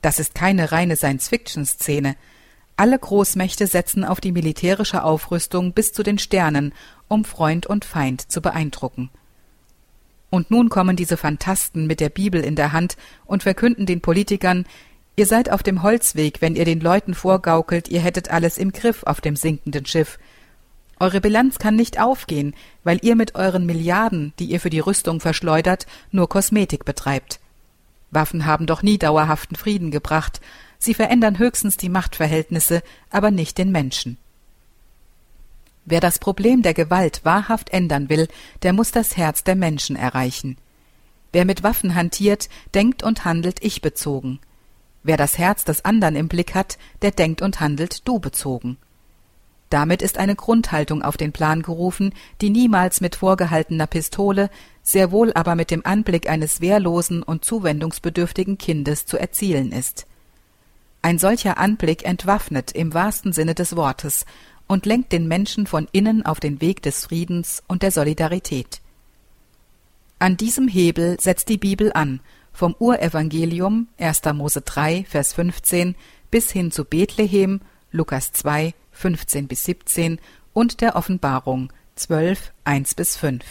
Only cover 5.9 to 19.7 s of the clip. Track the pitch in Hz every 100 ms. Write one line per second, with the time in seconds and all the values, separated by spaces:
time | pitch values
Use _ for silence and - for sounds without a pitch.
5.9 | - 208 202 - 196 165 151 143 - -
6.9 | - _ 214 214 - 156 165 - 208 -
7.9 | 170 139 127 - - 160 - 151 - 131
8.9 | - 127 - _ _ _ _ _ _ _
9.9 | _ _ _ _ 185 165 226 240 202 185
10.9 | 180 170 165 151 147 - 190 - 170 156
11.9 | 160 151 170 202 180 147 156 147 156 175
12.9 | - - - _ 196 - 185 240 240 196
13.9 | 180 - 170 208 202 185 180 180 - -
14.9 | _ _ - 202 220 247 196 202 190 185
15.9 | 233 - 156 151 - 165 165 165 165 165
16.9 | 190 - 175 185 190 180 165 165 170 170
17.9 | 170 170 175 175 170 170 - 190 - 233
18.9 | 220 - 143 156 147 160 156 -